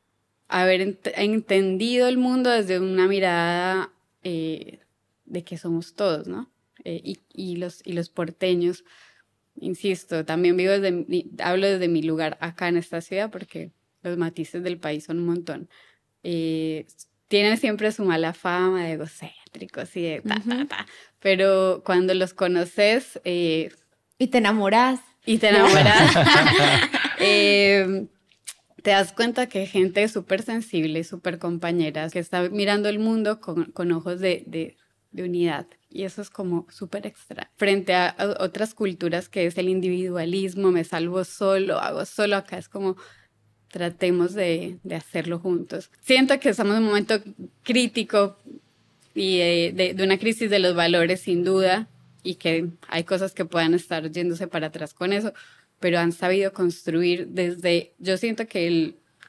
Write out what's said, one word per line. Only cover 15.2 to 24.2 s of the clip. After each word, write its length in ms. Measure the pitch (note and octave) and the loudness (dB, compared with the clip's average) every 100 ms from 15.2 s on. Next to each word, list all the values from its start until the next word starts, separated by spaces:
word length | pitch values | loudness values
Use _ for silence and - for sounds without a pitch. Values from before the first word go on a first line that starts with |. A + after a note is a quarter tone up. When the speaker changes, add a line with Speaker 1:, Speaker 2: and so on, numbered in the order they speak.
| E3+ | -2
Speaker 1:
montón, 420 | E3+ F3 C#3+ E3+ _ _ _ _ _ | -2 -4 -12 -12 _ _ _ _ _
eh, 640 | F3 E3+ E3 D#3+ D#3+ D#3 D3+ - - _ - | -8 -4 -4 -4 -4 -6 -10 -20 -20 _ 0
tienen 300 | G3+ G#3 A3+ | 2 4 2
siempre 340 | A#3 G#3 G#3+ | 0 0 -2
su 120 | G#3+ G3 | -2 0
mala 280 | D#3+ E3 | 0 0
fama 500 | E3+ F#3 F3 F#3 F#3+ E3+ | -4 -4 0 0 0 -2
de 80 | |
egocéntricos 1000 | D#3 D#3 - D#3+ - - - - - - F#3+ | -6 -10 -14 -20 -20 -20 -18 -16 -12 -10 -6
y 40 | |
de 180 | E3+ D#3 | -6 -6
ta, 140 | G#3+ G#3+ G#3+ | -4 -4 -4
ta, 80 | B3 | -6
Speaker 2:
Ujú. 100 | C#4+ | -6
Speaker 1:
ta. 180 | - - - - _ | -8 -14 -16 -20 _
Pero 640 | G3 F#3+ G3 F#3+ F#3+ F#3 - | 0 4 4 4 4 0 2
cuando 280 | F3+ F#3 | 2 4
los 200 | F#3 F#3 | 2 0
conoces... 880 | - F#3 F3+ F3 - G#3 A#3 - - | -2 0 0 0 2 4 4 0 -10
Eh, 480 | F3+ F3 E3+ D#3+ D#3 - _ _ _ | -4 -2 0 0 -2 -10 _ _ _
Speaker 2:
Y 80 | - | -4